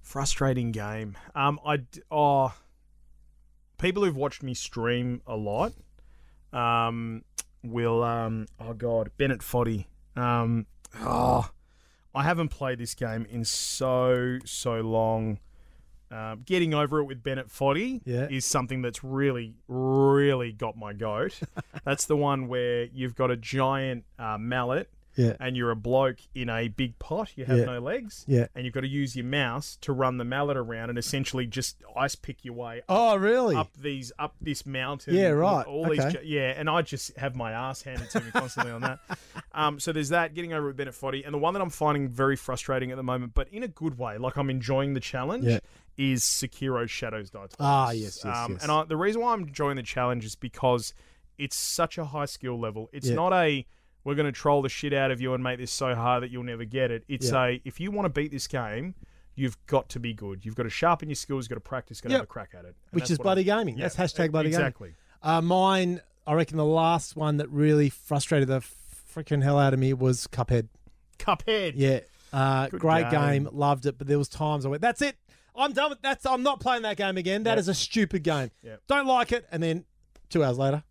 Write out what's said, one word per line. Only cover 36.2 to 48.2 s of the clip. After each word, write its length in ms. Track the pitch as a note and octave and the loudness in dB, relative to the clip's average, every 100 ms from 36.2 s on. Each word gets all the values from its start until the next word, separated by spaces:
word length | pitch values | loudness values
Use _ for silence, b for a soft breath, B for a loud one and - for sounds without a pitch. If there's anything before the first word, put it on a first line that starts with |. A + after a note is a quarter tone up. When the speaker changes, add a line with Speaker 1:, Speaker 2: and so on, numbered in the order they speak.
Speaker 1:
gi-, 60 | D#3 | -2
yeah, 240 | D3 C3 C3+ | -2 0 -2
and 140 | D3+ | 0
I 140 | E3 | 0
just 340 | D#3+ C3 - - | 0 -6 -10 -6
have 180 | C3+ B2 | -6 -4
my 160 | A2+ | -6
ass 300 | A2 C3 C#3 | -6 -6 -8
handed 300 | - B2+ A#2+ | -10 -10 -4
to 100 | - | -4
me 80 | A3+ | -2
constantly 400 | B3+ B2+ - A#2+ | -4 -4 -4 -4
on 100 | A#2 | -2
that. 180 | C3 C3 | -6 -6
Speaker 2:
<laughs> 60 | - F#3 B D#3 B D#3+ | -10 -12 B -18 B 0
Speaker 1:
Um, 240 | D3+ D3 | 0 0
so 140 | D3+ | -4
there's 160 | D#3 C#3+ | -2 0
that, 240 | E3+ E3 | 0 0
getting 180 | D#3 E3+ | -4 -6
over 160 | D#3+ C#3+ | -4 -4
with 80 | C3+ | -4
Bennett 200 | C3+ A#2+ | -8 -6
Foddy. 280 | C3+ C3+ | -6 -6
And 100 | C#3 | -4
the 40 | D3 | -2
one 160 | D#3 | 0
that 80 | G3 | 0
I'm 80 | F3+ | -4
finding 400 | - D3+ D3 C#3 | 0 0 2 -2
very 260 | A#2+ C3+ C3+ | 0 2 2
frustrating 560 | - B2+ - C3 B2+ | -2 -8 -2 -2 -2
at 60 | B2+ | -6
the 60 | |
moment, 300 | B2+ B2+ B2 | -4 -4 0
but 140 | A2 C3+ | 0 -2
in 100 | G#3 | -6
a 60 | A#3+ | -10
good 280 | D#3 D#3+ B2+ | -6 -6 -4
way, 200 | B2 G#2 | -8 -4
like 180 | B2+ C3+ | -6 -2
I'm 140 | C#3 | -2
enjoying 460 | C3 A#2 C3+ C#3 C#3 | -2 0 0 2 -2
the 40 | |
challenge, 460 | - C3 C3+ A3+ A#2+ | -4 -6 -4 0 2
Speaker 2:
Yeah. 140 | A2+ b b b - | 2 b b b -2
Speaker 1:
is 260 | C3+ C3 | 0 2
Sekiro 640 | - - C3 - C3+ B2 A#2 | 0 -2 -4 -6 -4 -2 -2
Shadows 400 | - A#2+ A2 G2 | -6 -6 -8 -10
Die 100 | G#2+ | -16
Twice. 160 | G2 - | -18 -2
Speaker 2:
Ah, 340 | C#3 C#3 B2+ | 2 4 4
yes, 280 | A#2 G#2+ - | 0 -6 -8